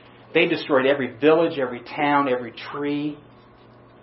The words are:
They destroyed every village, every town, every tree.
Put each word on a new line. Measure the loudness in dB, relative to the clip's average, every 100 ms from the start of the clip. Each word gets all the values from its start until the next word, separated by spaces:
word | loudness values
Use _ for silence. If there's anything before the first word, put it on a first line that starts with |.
| -20 -20 -2
They | 2 2
destroyed | 0 0 2 4
every | 2 -2 0
village, | 4 4 2 -2
every | -6 -6
town, | -12 -4 0 2 2
every | -2 -4
tree. | -12 -14 -8 -4 -4 -6 -8 -16 -20 -20 -20 -20 -20 -20 -20